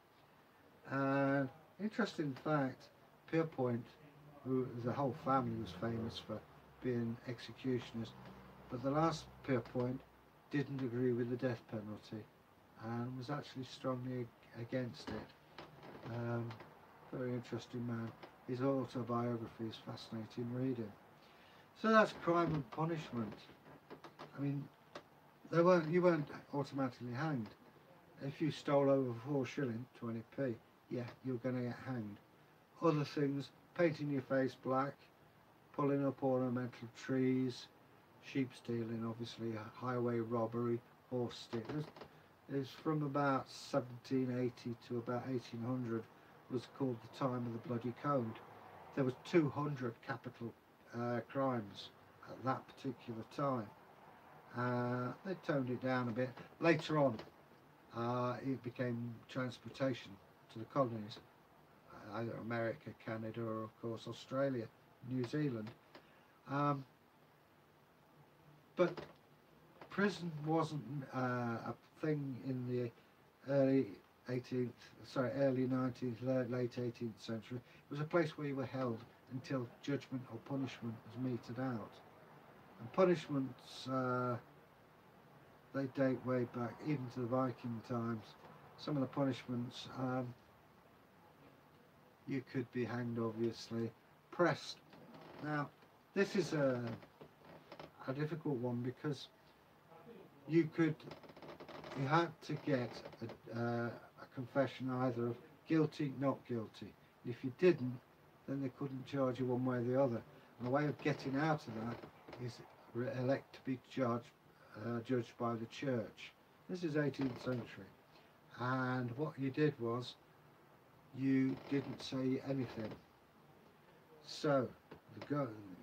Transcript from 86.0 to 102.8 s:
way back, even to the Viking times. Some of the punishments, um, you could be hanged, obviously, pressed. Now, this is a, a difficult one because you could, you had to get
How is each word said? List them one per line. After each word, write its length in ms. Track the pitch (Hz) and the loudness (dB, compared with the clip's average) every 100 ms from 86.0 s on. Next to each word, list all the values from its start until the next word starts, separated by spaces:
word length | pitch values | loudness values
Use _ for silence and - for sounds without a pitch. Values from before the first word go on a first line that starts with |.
| 135 123 123 | 4 4 2
way 200 | 127 120 123 | 2 0 -2
back, 180 | 120 - | -4 -4
even 220 | - 143 127 | -2 -2 -2
to 60 | 127 | -4
the 60 | 120 | 0
Viking 540 | 131 131 123 123 117 - | 2 2 -2 -4 -6 -2
times. 360 | 120 117 113 - - - - - - | -2 0 -2 -6 -18 -20 -20 -20 -10
Some 200 | - 147 | -2 0
of 40 | |
the 60 | 127 | 2
punishments, 800 | - 139 123 - 123 123 - - - | 2 2 2 -2 -4 -4 -6 -10 -4
um, 280 | 131 127 123 120 - - - - - - - - - - - - - - - - - - - | -2 0 -2 -8 -18 -20 -20 -20 -20 -20 -20 -20 -20 -20 -20 -20 -20 -20 -20 -20 -20 -16 -4
you 160 | 139 123 | -4 -2
could 180 | 135 117 | -4 -2
be 120 | 123 | -2
hanged, 340 | 117 120 120 117 | 0 0 -2 0
obviously, 720 | 113 110 117 110 - 117 113 - - - - | 0 2 0 -2 -4 -2 -2 -4 -20 -20 -8
pressed. 480 | - 170 147 - - - - - - - - | 2 4 4 -4 -14 -16 -20 -18 -18 -16 -10
Now, 240 | 147 147 143 - - - - | -2 -2 -2 -6 -20 -20 -6
this 220 | - 196 208 | 2 2 4
is 160 | 156 | 2
a, 280 | 156 135 123 120 113 - - - - - - - - - - - | 4 4 4 0 -6 -10 -20 -20 -20 -20 -20 -18 -16 -16 -12 -4
a 40 | |
difficult 440 | 131 151 160 156 131 | -2 -2 -2 -2 0
one 260 | 123 120 | 0 0
because 460 | 123 127 151 135 - - - - - - - - - - - - - | -2 -2 -4 -4 -8 -18 -20 -20 -20 -20 -20 -20 -18 -18 -20 -16 2
you 200 | 160 160 | 4 4
could, 200 | - 160 151 - - - - - - - - - - | 4 2 2 -8 -16 -16 -16 -16 -14 -14 -12 -8 -2
you 60 | 135 | 2
had 200 | 160 170 - | 4 4 -2
to 100 | - 151 - | -6 -4 0
get 240 | 135 | 2